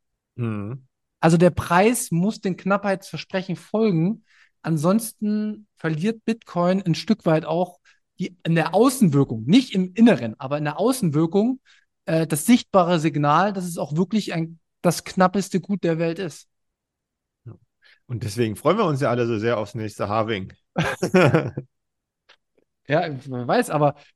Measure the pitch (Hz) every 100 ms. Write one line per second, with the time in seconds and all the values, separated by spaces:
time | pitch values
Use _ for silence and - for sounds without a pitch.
0 | _ _ _ - 117 107 101 135 _ _
1 | _ - 165 165 180 - - 175 214 247
2 | - 170 190 214 196 175 190 196 202 190
3 | - 156 - 190 185 165 - 214 220 165
4 | 170 226 _ _ _ _ - 160 165 214
5 | 226 - 208 214 214 214 - _ 160 156
6 | 202 226 - 226 - 180 175 190 185 156
7 | - 220 - 160 151 165 175 - _ _
8 | _ - 180 - 165 165 156 180 254 262
9 | 185 139 139 113 113 226 254 196 185 180
10 | 233 156 117 107 131 143 147 151 214 254
11 | 175 147 165 196 226 262 _ _ _ _
12 | - 160 160 151 - 240 - 196 170 175
13 | 156 147 147 156 202 190 180 165 180 151
14 | 190 214 190 175 165 165 _ _ 175 156
15 | - - 185 202 - 190 - 196 175 160
16 | 165 170 185 - - _ _ _ _ _
17 | _ _ _ _ 117 107 _ _ _ _
18 | - 117 101 107 113 101 147 202 190 139
19 | 135 120 117 113 113 113 104 117 110 -
20 | 104 107 110 104 95 - _ - - -
21 | 180 185 156 160 139 - 131 _ _ _
22 | _ _ _ _ _ _ _ _ - 147
23 | 170 139 135 127 123 208 240 156 147 -
24 | _